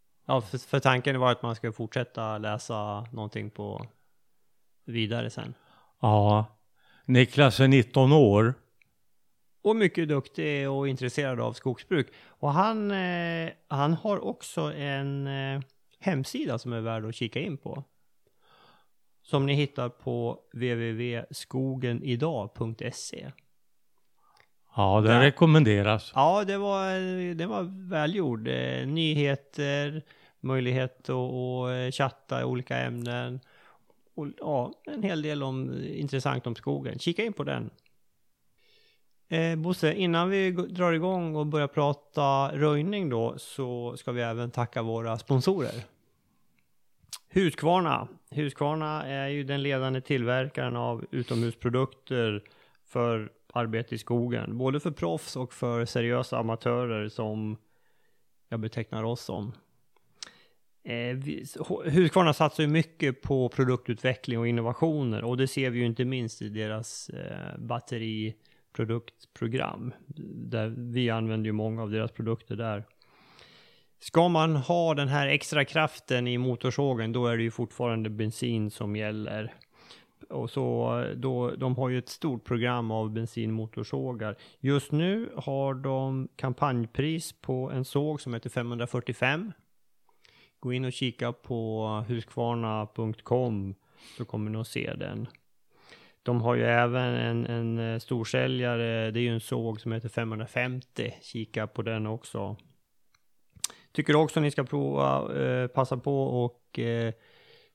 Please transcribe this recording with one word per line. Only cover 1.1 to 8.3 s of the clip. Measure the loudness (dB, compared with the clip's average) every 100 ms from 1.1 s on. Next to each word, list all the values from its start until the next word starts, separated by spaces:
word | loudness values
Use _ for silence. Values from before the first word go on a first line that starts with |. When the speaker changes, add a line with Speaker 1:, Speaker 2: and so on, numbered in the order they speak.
| 2
Speaker 1:
var | 4
att | 2
man | -2 -4
ska | -6
fortsätta | -6 -4 -4 -4 -4 -4 -4
läsa | -4 -4 -4 -6 -4 -6 -8
någonting | -8 -8 -8 -8
på | -8 -8 -8 -12 _ _ _ _ _ _ _ _ _ -8
vidare | -4 -2 -2 -4
sen. | -8 -12 -14 _ -20 _ _
Speaker 2:
Ja. | 4 6 8 6 2 -6 _ _ _ _ 4
Niklas | 6 8 8 6 8
är | 8
nitton | 8 8 6 10
år. | 10 10